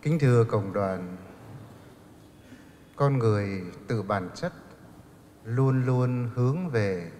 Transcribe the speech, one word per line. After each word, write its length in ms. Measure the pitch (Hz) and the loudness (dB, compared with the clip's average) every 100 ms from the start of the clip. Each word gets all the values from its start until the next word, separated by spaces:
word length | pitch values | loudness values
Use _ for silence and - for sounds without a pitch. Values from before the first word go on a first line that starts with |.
| 147 | 0
Kính 120 | 160 | 2
thưa 240 | 139 120 | 6 6
cộng 300 | 113 107 98 | 4 2 0
đoàn, 440 | 98 98 95 90 92 - - - - - - - - - - - - - - - - - - | -2 0 -2 -6 -12 -16 -20 -20 -18 -18 -20 -20 -20 -20 -20 -20 -20 -20 -20 -20 -20 -20 0
con 220 | 143 135 | 2 4
người 440 | 113 104 101 98 90 - - | 4 2 0 -4 -8 -12 -6
từ 140 | 117 | -4
bản 260 | 95 104 87 - | 0 -2 -2 -6
chất 180 | 175 - - - - - - - - - 113 | -8 -8 -20 -20 -20 -20 -20 -20 -20 -18 -6
luôn 400 | 120 135 131 127 | 0 2 2 2
luôn 440 | 127 127 127 120 110 | 2 2 0 -4 0
hướng 340 | 123 156 180 | 0 0 -2
về 420 | 120 101 92 85 | 0 0 -2 -6